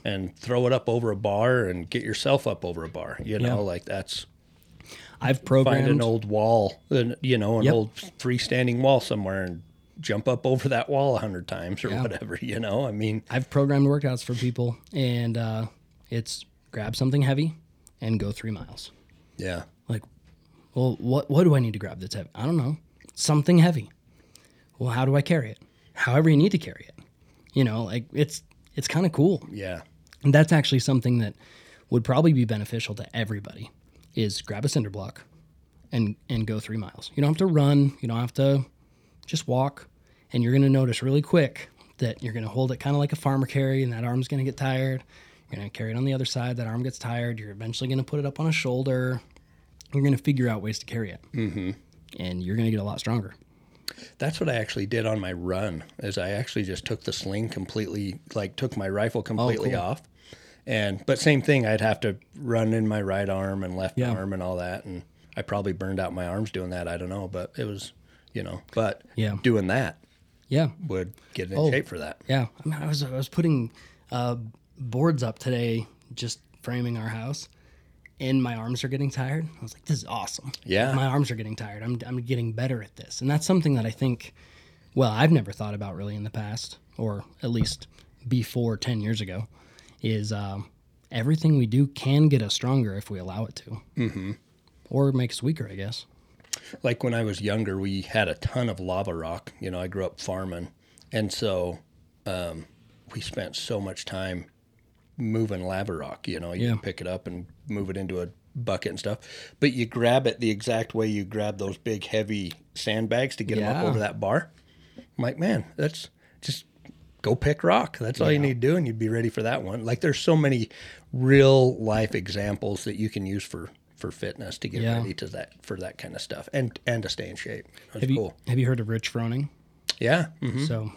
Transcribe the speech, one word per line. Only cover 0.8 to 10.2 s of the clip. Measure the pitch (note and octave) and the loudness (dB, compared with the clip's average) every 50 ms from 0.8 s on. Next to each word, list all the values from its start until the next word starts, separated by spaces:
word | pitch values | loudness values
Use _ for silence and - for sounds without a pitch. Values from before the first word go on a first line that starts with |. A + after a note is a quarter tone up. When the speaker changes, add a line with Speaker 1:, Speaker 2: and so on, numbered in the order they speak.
| - - | 2 2
Speaker 1:
over | A2+ A#2+ A#2 A2+ | 0 2 2 0
a | G#2 | 0
bar | F#2+ A2 G#2 G2+ G#2 A2+ B2 B2+ B2 A2 | 0 0 0 2 4 4 4 4 4 2
and | F#2 F2+ F2 E2+ - | 0 -2 -4 -4 -4
get | - B2 G#2+ | -6 -4 -4
yourself | A2 G#2+ - - C#3 C#3 C3+ - A#2+ | -4 -4 -2 2 4 4 4 2 0
up | G2+ - - | -4 -4 -4
over | F2 E2+ E2 D#2+ | -6 -6 -6 -8
a | D#2+ | -8
bar. | D#2+ D#2+ D#2+ - - - - | -8 -8 -10 -8 -10 -8 -6
You | G#2+ G#2+ G#2+ | -4 -2 0
Speaker 2:
Yeah. | A#2+ A#2+ | 0 2
Speaker 1:
know, | B2 G#2 G#2 | 2 0 0
like, | F#2 F2 F2 - | -2 -4 -6 -6
that's | - G2+ G2 F#2 - - - - - _ _ _ _ _ _ _ _ - - - - - - - - - - | -6 -8 -8 -6 -8 -8 -10 -10 -12 _ _ _ _ _ _ _ _ -20 -20 -20 -20 -20 -20 -20 -20 -10 -2
Speaker 2:
I've | - B2 C3+ - | 0 2 2 2
Speaker 1:
find | |
an | - | 2
Speaker 2:
programmed | - C3 C3+ C3 C3 B2 C3+ C3+ C#3 C#3+ A#2 | 4 6 6 6 6 6 4 6 4 4 4
Speaker 1:
old | A#2 A#2 A2+ A2 G#2+ | 4 4 2 0 0
wall, | G2+ G#2 G#2+ G#2+ A2+ A#2 A2+ G2+ F#2+ - - _ - | 0 0 2 4 6 6 6 4 4 0 -4 _ 0
and, | D3 C3 A#2+ A#2+ B2 - | 2 2 2 0 -2 -2
you | - B2+ B2+ A2+ | 0 2 2 4
know, | G#2 G2+ A2+ A2+ | 4 2 2 4
an | A2 | 4
Speaker 2:
Yep. | - A#2+ | 6 6
Speaker 1:
old | A2+ G#2+ A2 - | 4 2 0 -4
freestanding | - - - - - - B2+ B2 B2 - - B2 B2+ B2+ B2 A#2 A#2+ | -12 -16 -16 -12 -6 -2 -2 0 0 0 0 0 2 2 2 2 4
wall | C3 C3+ C#3 B2 | 6 6 6 6
somewhere | - - A#2 G#2+ G2 F#2+ F#2+ G2 F#2 | 4 0 -2 -2 -2 -2 -2 -2 -4
and | F2+ E2+ E2 - - - _ _ _ _ - | -4 -6 -8 -12 -16 -20 _ _ _ _ -8
jump | - - G#2+ G#2 | -4 -4 -2 -2